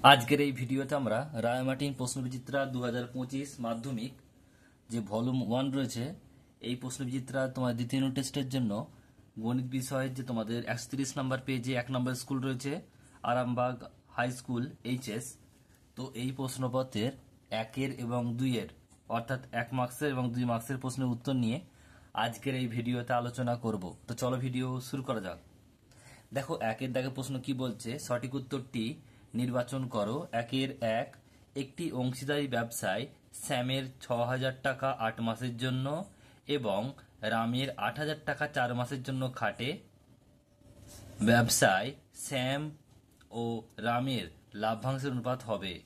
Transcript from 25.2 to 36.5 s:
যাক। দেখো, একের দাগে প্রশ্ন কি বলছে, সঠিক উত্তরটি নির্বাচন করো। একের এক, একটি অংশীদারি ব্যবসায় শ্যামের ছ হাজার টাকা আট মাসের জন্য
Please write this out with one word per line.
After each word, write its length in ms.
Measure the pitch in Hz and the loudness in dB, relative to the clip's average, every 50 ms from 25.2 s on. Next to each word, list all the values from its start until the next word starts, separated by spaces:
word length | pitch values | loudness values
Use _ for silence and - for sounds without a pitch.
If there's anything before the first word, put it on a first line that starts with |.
| 95 | -2
যাক। 120 | 90 82 80 - - - - - - - _ - - - - - - - - - - - | -6 -8 -10 -14 -20 -20 -20 -20 -20 -20 _ -20 -20 -20 -20 -20 -20 -20 -20 -18 -4 -4
দেখো, 160 | 135 131 - 165 - 113 110 | -4 -2 -2 -4 -2 0 -2
একের 180 | 110 - 135 127 123 | -2 -2 -4 -2 0
দাগে 160 | 131 127 135 131 | 0 0 0 -4
প্রশ্ন 180 | 139 127 131 135 127 - | -4 -4 -4 -4 -4 -2
কি 80 | - 135 123 | -2 -2 0
বলছে, 280 | 131 123 107 - - 113 123 147 - | 0 -2 -2 -4 -6 -6 -6 -6 -2
সঠিক 260 | - 123 120 123 127 131 139 | -2 -2 -2 -2 -2 -4 -4
উত্তরটি 440 | 123 - 143 135 127 - - 120 110 117 151 - - - - - - - - 113 | -4 -2 -4 -4 -4 -4 -2 -2 -2 -2 -4 -6 -14 -20 -20 -20 -20 -4 -2 0
নির্বাচন 420 | 127 127 120 127 123 - 135 135 131 127 - | 0 2 2 0 0 0 -2 -4 -2 0 0
করো। 220 | 110 101 104 120 151 175 - - 117 | 0 0 2 0 -2 -4 0 -2 -2
একের 280 | 120 - 131 131 135 131 - - 117 113 110 117 | 0 0 0 0 0 0 -2 0 0 2 2 2
এক, 80 | 139 - - - - - - - - - - 139 | 0 -2 -8 -20 -20 -20 -20 -20 -20 -10 -6 -6
একটি 220 | 135 - - - 170 156 - 127 | -6 -6 -6 -4 -4 -2 -2 0
অংশীদারি 440 | 127 127 127 - 139 135 147 147 143 135 120 | 0 0 0 -2 -2 0 2 2 2 2 2
ব্যবসায় 500 | 117 117 117 - - - 98 95 107 131 - - - - - - - | 0 0 0 -4 -2 0 0 0 0 -2 -6 -10 -20 -20 -18 -14 -12
শ্যামের 420 | - - 139 127 123 127 131 135 131 131 - - | -4 0 0 0 2 2 0 0 -2 -4 -10 -14
ছ 40 | - - 123 117 120 120 | -4 -2 2 2 2 2
হাজার 240 | 127 127 131 131 131 131 - | 2 0 0 -2 -2 0 -2
টাকা 220 | 139 131 131 135 135 131 - 113 | -2 0 2 0 -2 0 2 0
আট 100 | 113 117 - 113 | 0 0 0 0
মাসের 280 | 113 110 113 127 123 120 113 | 0 0 0 -2 -4 -4 -2
জন্য 240 | 127 131 127 127 131 139 147 170 196 - - - - - - - _ - | -2 0 0 0 0 0 -2 -4 -6 -8 -12 -20 -20 -20 -20 -16 _ 0